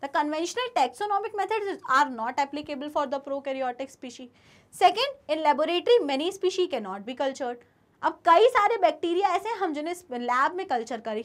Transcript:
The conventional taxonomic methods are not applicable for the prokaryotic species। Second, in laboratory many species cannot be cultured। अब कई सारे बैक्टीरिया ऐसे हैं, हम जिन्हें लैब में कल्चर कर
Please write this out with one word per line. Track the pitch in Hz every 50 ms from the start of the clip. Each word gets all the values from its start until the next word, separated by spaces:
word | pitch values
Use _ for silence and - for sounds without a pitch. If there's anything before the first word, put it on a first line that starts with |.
The | - 277 -
conventional | 330 294 294 302 311 339 349 - 466 508 480 466
taxonomic | 330 262 - - - 415 415 415 392 403 453 - 403
methods | 381 381 440 440 415 392 349 392 - - 262
are | 269 285 269
not | 254 226 220 240 254 - 285
applicable | 277 - 294 294 - 294 262 285 294 294
for | 320 294 262
the | 285 277 277
prokaryotic | 285 269 277 269 285 269 262 262 254 247 247 269 269
species। | - _ - 254 240 - 254 240 _ _ _ - - _ _ _ -
Second, | - 392 349 359 427 523 554 539 - _ -
in | 302 320
laboratory | 311 294 285 254 311 311 349 349 - - 480 480 349
many | 277 277 269 311 359
species | 381 381 - 370 370 - 370 359
cannot | - 233 208 190 190 202 196
be | 226 262
cultured। | - 285 269 269 - 277 240 240 240 - _ _ _ _ _ _ _
अब | - 311 320 - _
कई | 339 330 349 440 508 508
सारे | 453 403 403 466 415
बैक्टीरिया | 370 320 311 - - 339 339 359 403 381 349
ऐसे | 392 392 440
हैं, | 466 392
हम | 392 349 294
जिन्हें | 294 302 330 359 349 - _ 247 240
लैब | 240 240 247 254 277 311 -
में | 359 381
कल्चर | 381 269 240 233 226 262 233
कर | 214 226 214 214